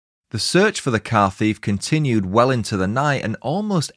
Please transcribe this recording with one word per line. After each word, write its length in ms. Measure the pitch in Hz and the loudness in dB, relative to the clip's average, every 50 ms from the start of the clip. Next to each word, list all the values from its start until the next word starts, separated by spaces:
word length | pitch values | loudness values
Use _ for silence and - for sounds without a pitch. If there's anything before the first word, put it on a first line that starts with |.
| _ _ _ _ _ _ | _ _ _ _ _ _
The 80 | - 110 | -8 -6
search 400 | - - - 175 202 214 196 - | -4 0 2 4 2 2 0 -2
for 100 | - 139 | -4 -2
the 100 | 117 107 | -2 -2
car 300 | - - 117 107 101 95 | -2 0 2 2 2 2
thief 300 | - - 110 107 107 - | 2 0 -2 -2 -2 -2
continued 680 | - - 101 98 - - - 156 151 135 117 110 95 | -4 -4 -4 -2 -2 -2 0 0 0 2 2 0 0
well 240 | 90 92 113 120 131 | 2 2 2 4 4
into 260 | 131 120 104 - 113 | 2 0 -2 -2 -2
the 120 | 95 92 95 | -2 0 0
night 340 | 107 131 143 147 139 127 - | 0 -2 0 0 -2 -2 -4
and 140 | 110 110 - | -6 -6 -6
almost 520 | - 120 151 196 214 214 202 170 139 - - | -6 -4 -4 -4 -2 -2 -2 -2 -2 -4 -6